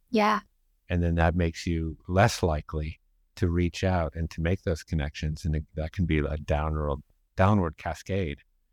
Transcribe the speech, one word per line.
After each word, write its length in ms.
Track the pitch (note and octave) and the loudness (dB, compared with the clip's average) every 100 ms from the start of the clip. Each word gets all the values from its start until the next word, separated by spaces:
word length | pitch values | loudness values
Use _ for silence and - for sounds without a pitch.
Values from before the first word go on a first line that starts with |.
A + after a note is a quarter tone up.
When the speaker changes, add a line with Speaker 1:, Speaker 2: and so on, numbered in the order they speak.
| _ | _
Speaker 1:
Yeah. 300 | A3 G#3 G#3 - _ _ _ - | 0 2 0 -6 _ _ _ -4
Speaker 2:
And 160 | F2 | 0
then 120 | E2+ E2 | 2 4
that 200 | E2+ F2 | 4 4
makes 320 | E2+ - F#2 | 0 0 -2
you 300 | E2 D#2+ D2+ - | -2 -2 -8 0
less 340 | F2+ A2+ - | 4 4 2
likely 600 | F2+ D2+ - D#2 D#2 - _ _ _ - | 0 -2 -4 -6 -6 -10 _ _ _ -2
to 140 | F2 | 0
reach 340 | F2 F2 - | 2 0 0
out 320 | F#2+ F2+ D#2 E2 | 0 0 0 -4
and 140 | D#2+ | -6
to 100 | - | -2
make 220 | D#2+ F#2+ | -2 0
those 200 | G2+ D#2 | -2 -4
connections. 600 | - D#2+ D2 - D#2 D#2 D#2+ | -2 -4 -2 -4 -6 -4 -2
And 100 | D#2 | -2
it, 80 | - D#2 | -4 -6
that 160 | D#2 | -6
can 140 | - E2 | -2 0
be 140 | D2+ | 2
a 180 | C#2+ D2+ | 0 -4
downward, 640 | D2+ D2+ D#2 D#2 D2 C#2+ - _ _ - | -2 -2 0 -2 -2 -4 -8 _ _ 0
downward 420 | G2 G#2 E2+ - | 4 4 2 -4
cascade. 640 | F2 D2+ - F#2+ E2 C#2+ _ _ _ | -8 -8 -6 -4 -4 -6 _ _ _